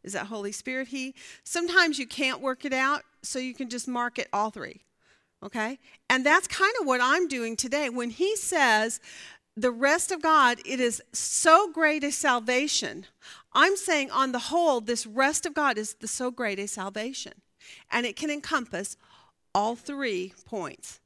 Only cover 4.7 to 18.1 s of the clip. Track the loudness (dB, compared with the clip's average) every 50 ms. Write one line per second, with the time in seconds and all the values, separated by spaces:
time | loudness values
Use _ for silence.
4.7 | -14 -18 _ _ _ _ _ _ _ _ _ _ _ _ -16 -8 -6 -4 -4 -4
5.7 | -6 -10 _ -20 -20 _ _ _ 2 4 6 6 6 6 4 0 0 2 2 2
6.7 | 2 0 0 2 2 2 4 4 4 4 2 0 0 -4 -4 -4 -2 -4 -2 -2
7.7 | -2 -2 -2 -2 -2 -4 -4 -4 -2 0 0 0 0 -2 -2 -2 2 4 4 6
8.7 | 4 4 2 0 -4 -8 _ -18 -20 -18 -18 -20 -20 _ _ _ _ 0 0 0
9.7 | 0 2 2 2 2 2 0 -4 -4 -2 2 4 6 6 6 6 4 0 -4 -6
10.7 | -2 0 0 0 0 -4 -10 _ -8 -6 -4 -2 -2 2 6 8 8 8 6 2
11.7 | 0 2 2 2 2 2 -2 -2 -2 0 2 2 2 2 2 0 0 2 2 2
12.7 | 0 -2 -2 -4 -8 -10 -14 -16 _ _ -20 -20 -20 -20 _ _ 4 4 6 6
13.7 | 4 0 0 0 2 0 0 0 0 0 0 0 0 -4 -4 0 0 2 4 4
14.7 | 2 2 0 -2 -4 -4 -4 -6 0 2 2 2 2 -2 -4 -4 -2 0 0 0
15.7 | 0 0 -6 -8 -10 _ -10 -8 -6 -4 -4 -6 -4 -4 -4 -4 -4 -4 -6 -8
16.7 | -8 -8 -8 -8 -8 -8 -8 -8 -8 -10 -14 -14 -16 _ _ _ _ _ -20 -20
17.7 | -20 -20 -10 _ -2 -2 0 -2